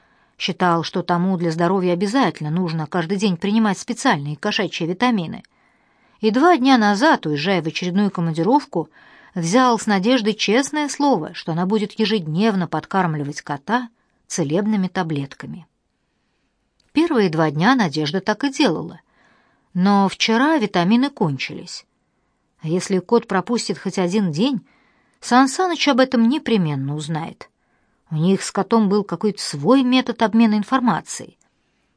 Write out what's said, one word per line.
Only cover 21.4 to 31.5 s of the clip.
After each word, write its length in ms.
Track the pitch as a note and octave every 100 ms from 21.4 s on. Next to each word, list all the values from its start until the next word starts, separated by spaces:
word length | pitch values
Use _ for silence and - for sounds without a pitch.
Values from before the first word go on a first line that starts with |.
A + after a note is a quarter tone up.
| - D#3 F3 - _ _ _ _ _ _ _ _
А 60 | D#3
если 320 | F3 - F#3
кот 280 | - A#3 -
пропустит 500 | F#3+ F3+ A#3 - F#3+
хоть 200 | G3 G3
один 340 | F3 G#3+ F#3
день, 340 | D3 C4 B3 - _ _ _ _ _
Сан 280 | - B3 C4+
Саныч 400 | - F#4 E4 D4
об 120 | B3+
этом 300 | C4 B3+ A3+
непременно 640 | D4+ C#4 A3 D#3+ C#3 C3+ D3+
узнает. 540 | D3+ D#3 E3 - - _ _ _ _ _ -
У 20 | D#3
них 280 | F3 G3
с 80 | -
котом 380 | G3+ F#3+ A3+ G3+
был 140 | G#3
какой-то 380 | G3 E3 G#3+ -
свой 400 | - D3 D#3+ C4+
метод 400 | B3 B3+ B3 A3+
обмена 320 | A3 A3+ A3+
информацией. 840 | G#3+ G3+ C4 A#3+ D#3+ - - - _ _